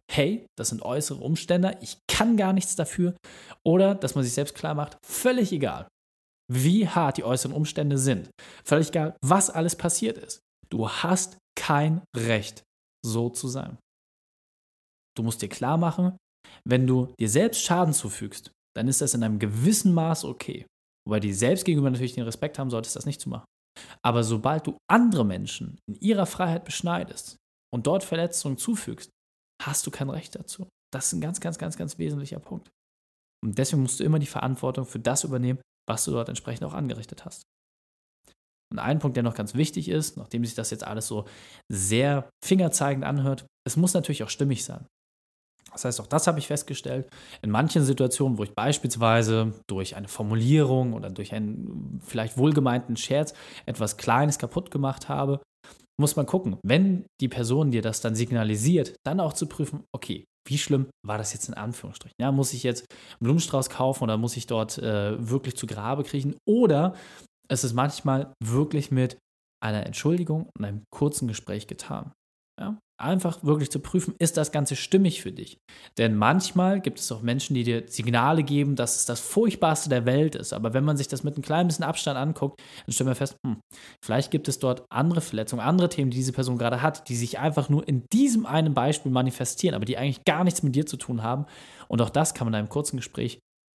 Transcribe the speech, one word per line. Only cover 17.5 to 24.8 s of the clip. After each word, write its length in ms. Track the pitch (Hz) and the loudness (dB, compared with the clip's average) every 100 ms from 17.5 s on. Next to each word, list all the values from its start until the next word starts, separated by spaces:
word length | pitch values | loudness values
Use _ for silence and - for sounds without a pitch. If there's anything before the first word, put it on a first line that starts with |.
| - | 0
Schaden 300 | - 175 170 | 0 2 4
zufügst, 580 | 143 110 - 104 - - _ _ | 2 -2 -8 -10 -12 -18 _ _
dann 140 | 113 120 | -4 0
ist 120 | 135 | 2
das 140 | 139 | 0
in 80 | 120 | 0
einem 160 | 113 104 | 0 0
gewissen 540 | 107 107 156 214 196 | 0 2 4 4 4
Maß 320 | 170 160 160 | 4 4 0
okay. 420 | - - - - - _ _ _ - | -2 -8 -10 -10 -14 _ _ _ -2
Wobei 140 | 107 | 0
du 80 | 101 | 0
dir 60 | |
selbst 300 | 98 120 185 | 2 2 2
gegenüber 260 | - 151 139 | 2 2 2
natürlich 240 | 127 127 | 0 -4
den 100 | 123 | -4
Respekt 340 | 117 - 151 147 | -6 -6 -8 -6
haben 120 | 131 | -4
solltest, 260 | 117 113 - | -4 -4 -6
das 100 | 147 | -6
nicht 140 | 143 | -6
zu 80 | - | -8
machen. 160 | 120 - _ _ - - - | -10 -12 _ _ -20 -20 -4
Aber 220 | - 117 | 0 2
sobald 420 | 113 113 131 156 147 | 2 0 0 -2 -4
du 100 | - | -8